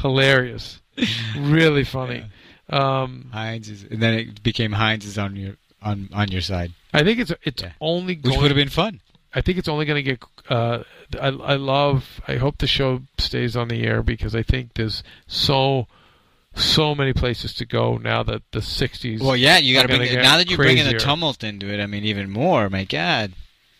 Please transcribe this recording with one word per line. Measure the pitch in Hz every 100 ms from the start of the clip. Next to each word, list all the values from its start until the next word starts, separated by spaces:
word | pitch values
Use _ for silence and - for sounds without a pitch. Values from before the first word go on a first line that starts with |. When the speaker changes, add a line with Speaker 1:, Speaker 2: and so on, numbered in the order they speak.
Speaker 1:
Hilarious. | 139 135 135 131 123 117 - - _ 277
Speaker 2:
<laughs> | 233 113 113 143
Speaker 1:
Really | 143 160 160 143
funny. | 127 131 127 120 107 - - - -
Speaker 2:
Yeah. | 143 135 135
Speaker 1:
Um, | 127 127 127
Speaker 2:
Hines | 110 113 113 107
is, | 101
and | 101 110
then | 113
it | 113 117 104
became | 117 117 110
Hines | 104 110 110
is | 104 104
on | 98 98
your, | 98 - _ _
on, | 107 101 98
on | 101 101
your | 92
side. | 90 90 87 - _
Speaker 1:
I | 151
think | 175 233
it's, | 170 170
it's | 147 -
Speaker 2:
Yeah. | 92 -
Speaker 1:
only | 156 175 185
Speaker 2:
Which | 165
Speaker 1:
going | 127 139
Speaker 2:
would | 143
have | 143
been | 139
fun. | 160 214 185 _ _ _
Speaker 1:
I | 135
think | - 180
it's | 160
only | 151
gonna | 151 143
get, | 135 123 - - -
uh, | 120 117 117 - - - -
I, | 139
I | 135 143 139
love, | 135 139 143 135 - - -
I | 131
hope | 139 -
the | 139
show | - 131 127 131 -
stays | - 127 123 120
on | 117
the | 117
air | 113 113
because | 113 113 110 113
I |
think | - 127 120
there's | - 110 - - - -
so, | - - 135 135 135 113 _ _ _ _ _ _
so | - - - 151
many | 143 135
places | 123 123 113 117
to | - 120
go | 117 117 117
now | 113 113
that | 110 110 -
the | 117
sixties | - - 131 - 120 110
Speaker 2:
Well, | 135 123
yeah, | 139 175
you | 131
gotta | 131 127
Speaker 1:
are |
gonna | 135
Speaker 2:
bring | 120
it, | 127
Speaker 1:
get |
Speaker 2:
now | 127 160
that | 180
you're | 156
bringing | 135 127
the | 139
Speaker 1:
crazier. | 113 135
Speaker 2:
tumult | 156 156 -
into | 107 101 98
it, | 104
I | 101
mean, | 104
even | 107 101 98
more, | 104 175 139 98
my | 95
God. | 95 143 175 131 101 - - _ _